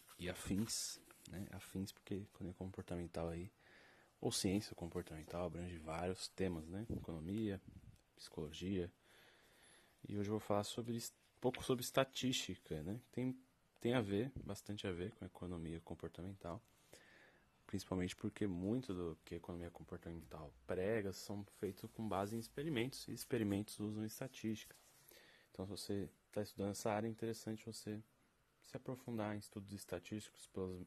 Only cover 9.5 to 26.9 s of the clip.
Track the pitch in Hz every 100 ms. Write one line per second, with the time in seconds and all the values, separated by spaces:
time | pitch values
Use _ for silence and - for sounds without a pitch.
9.5 | - - - - - - 104 101 107 -
10.5 | 101 101 - 117 117 - - _ _ 123
11.5 | 123 - 127 123 - 135 - 127 127 -
12.5 | 92 - 80 78 113 - - 127 127 -
13.5 | _ _ _ 120 127 101 101 131 - -
14.5 | 98 - 104 101 87 92 - 92 - 90
15.5 | 87 82 82 - 85 82 - 90 98 85
16.5 | 92 - - - - - - - - -
17.5 | _ - 98 - 92 90 - 107 - 104
18.5 | 87 95 123 123 92 85 78 - 85 -
19.5 | 87 87 - 80 87 - 85 80 82 76
20.5 | - - 92 95 113 98 92 - 101 101
21.5 | - 101 98 113 - 110 95 101 113 113
22.5 | - 151 135 123 - - 113 - 120 104
23.5 | 98 104 - 107 107 110 - 131 - 110
24.5 | 107 - - - - - - - - -
25.5 | - 95 95 - 101 87 - _ - 104
26.5 | - 98 101 113